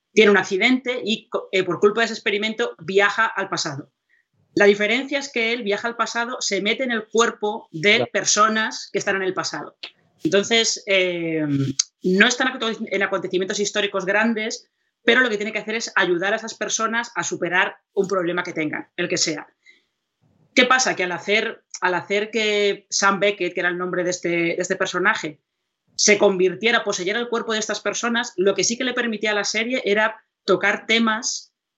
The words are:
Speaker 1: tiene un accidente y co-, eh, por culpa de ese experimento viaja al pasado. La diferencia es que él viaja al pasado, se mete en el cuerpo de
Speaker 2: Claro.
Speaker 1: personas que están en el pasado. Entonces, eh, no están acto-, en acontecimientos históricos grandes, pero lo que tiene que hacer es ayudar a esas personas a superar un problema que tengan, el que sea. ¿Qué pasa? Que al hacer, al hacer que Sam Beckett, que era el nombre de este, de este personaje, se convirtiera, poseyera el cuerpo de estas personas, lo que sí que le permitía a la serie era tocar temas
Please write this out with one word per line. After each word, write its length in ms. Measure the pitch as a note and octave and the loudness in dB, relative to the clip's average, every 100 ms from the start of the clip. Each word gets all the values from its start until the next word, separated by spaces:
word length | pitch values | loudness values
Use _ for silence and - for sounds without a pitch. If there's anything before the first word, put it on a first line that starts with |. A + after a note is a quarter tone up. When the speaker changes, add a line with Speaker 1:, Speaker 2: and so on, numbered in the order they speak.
| _ | _
Speaker 1:
tiene 180 | G3+ G#3+ | 6 6
un 60 | G3 | 6
accidente 640 | F#3 F#3+ A#3 B3+ B3 B3 | 4 0 2 2 0 -4
y 260 | G3+ A3 - | -4 -6 -4
co-, 180 | F#3+ - | -8 -2
eh, 120 | F#3 | -2
por 160 | F3 E3 | -2 2
culpa 220 | G#3 G#3+ | 2 2
de 40 | A3+ | -2
ese 80 | |
experimento 640 | A3+ A3 G3+ A3 G#3+ A#3+ - | -2 -4 -2 -2 -2 -4 -6
viaja 460 | E3 G3 G3+ G#3 A3+ | -2 2 2 2 -2
al 220 | - F#3+ | -2 -4
pasado. 440 | E3 D#3+ C#3 - _ _ _ _ _ _ | -4 -6 -8 -12 _ _ _ _ _ _
La 120 | - G3+ | 4 4
diferencia 520 | G3+ G#3 B3 C#4 C#4 | 4 2 0 -2 -6
es 120 | C#4 | -4
que 220 | A#3+ A3+ | -4 -2
él 100 | B3 | -2
viaja 240 | G3+ G3+ A#3 | -2 -4 -4
al 80 | A#3 | -4
pasado, 420 | A3 A#3 A#3 G3 | -4 -4 -6 -6
se 220 | - G3 | -4 -2
mete 220 | G3+ A3+ | -2 -2
en 80 | C4 | -2
el 160 | A3+ G#3+ | -4 0
cuerpo 600 | A3 A3+ A3 G#3 G#3+ - | 2 2 0 -4 -6 -8
de 260 | D#3+ F#3 A3+ | 0 4 4
Speaker 2:
Claro. 140 | A#3 | 2
Speaker 1:
personas 800 | G3+ D#3 G#3 A3 A3 A3+ - - | -2 0 4 4 2 -2 -6 -6
que 80 | G3 | -4
están 160 | G3+ G3 | -2 -2
en 80 | |
el 100 | F#3+ | -2
pasado. 440 | F3+ D#3 D3+ - - - - _ _ | -4 -6 -8 -12 -16 -18 -20 _ _
Entonces, 600 | D#3+ G3 G3+ A3+ A3 - - | 0 2 4 2 2 -2 0
eh, 580 | G3 F#3 F3 E3 D#3+ D3+ C#3 C3+ C3+ - _ | 2 2 0 -2 -2 0 0 0 -2 -6 _
no 240 | F#3 F#3+ A#3 | 2 4 4
están 220 | B3 C4 | 4 -2
acto-, 360 | B3+ A3+ G#3+ A3 | -2 -4 -4 -4
en 180 | G3 | -2
acontecimientos 560 | G3 F#3+ F#3 F#3 F#3+ G3+ | -2 -2 -2 -2 -2 -2
históricos 460 | G3+ G#3 G3+ G3 F3+ | -2 0 -2 -2 0
grandes, 640 | G#3 A3+ A3 A3 - - _ _ _ | 2 2 0 -4 -8 -12 _ _ _
pero 180 | - A#3+ | 2 4
lo 80 | B3 | 4
que 80 | G#3 | 0
tiene 160 | G#3 | -4
que 60 | G#3+ | -6
hacer 160 | G#3+ A3 | -6 -6
es 180 | - - | -2 0
ayudar 380 | F3+ F3 F#3+ | 2 2 0
a 40 | A3 | -2
esas 160 | A3+ | -4
personas 580 | - G3 - A3 A#3 A#3 F3 | -6 -4 -2 -2 -2 -4 -6
a 80 | |
superar 540 | F3 F#3 F3 F3+ G#3 - _ | -6 -4 -2 0 0 -2 _
un 160 | G3+ F#3 | -2 0
problema 340 | F#3+ E3+ F3 | 0 0 -2
que 100 | F3 | -4
tengan, 360 | E3 D3+ - - - | -4 -4 -6 -8 -6
el 100 | F3 | -4
que 100 | F3 | -2
sea. 300 | E3+ D3+ - _ - _ _ _ _ _ _ _ _ | -2 -4 -10 _ -20 _ _ _ _ _ _ _ _
¿Qué 120 | - B3 | 2 4
pasa? 320 | B3+ F#3+ F3 | 4 2 -2
Que 60 | |
al 100 | F3+ | -4
hacer, 500 | E3+ G3 G#3+ A3+ - _ - | -4 0 0 0 -6 _ -4
al 140 | F3+ | -2
hacer 360 | F3 F3 G3+ G#3+ | -2 0 -2 -2
que 580 | A3+ G#3+ G#3 G3+ G3 - | -2 0 2 2 0 -4
Sam 320 | - G3 G3 | 0 2 2
Beckett, 320 | G3+ G3+ F3+ | 2 0 -4
que 60 | F3+ | -2
era 80 | F3 | -2
el 80 | F3+ | -2
nombre 260 | F3+ F3+ | -4 -2
de 60 | F3 | -2
este, 200 | F3+ F3 | -4 -2
de 260 | E3+ E3 - | -2 0 -2
este 180 | F3+ F#3 | -4 -2
personaje, 640 | F#3 F3+ G3+ - D#3 D3 _ _ _ _ _ - | -2 0 0 0 -6 -12 _ _ _ _ _ 0
se 200 | - G#3 | 2 4
convirtiera, 640 | G#3 F#3+ F#3 F3+ A3+ A#3 | 4 4 2 0 0 0
poseyera 360 | G#3 F#3+ F3+ A3+ | 0 -4 -4 -4
el 100 | A#3+ | -4
cuerpo 240 | A#3 A3+ | -4 -2
de 60 | A3 | -4
estas 200 | A3 G3+ | -4 -4
personas, 540 | G#3 G3+ A#3 A#3 A#3+ - | -4 -4 -2 -2 -2 0
lo 180 | G3 | 2
que 120 | F#3+ F3+ | 2 0
sí 120 | A#3 | 0
que 60 | |
le 100 | C4 | -2
permitía 380 | B3 A#3 G#3 G#3+ | -2 -2 -2 0
a 40 | G#3 | 0
la 100 | G3+ | 0
serie 360 | G#3+ A3+ B3+ G3 | -2 -2 -2 0
era 400 | G#3 A3 - _ _ | 2 2 -2 _ _
tocar 440 | - F#3 G3+ G#3 - | 0 2 2 -2 0
temas 680 | A3+ A3+ A3 B3+ - - _ _ | 2 2 0 -4 -8 -12 _ _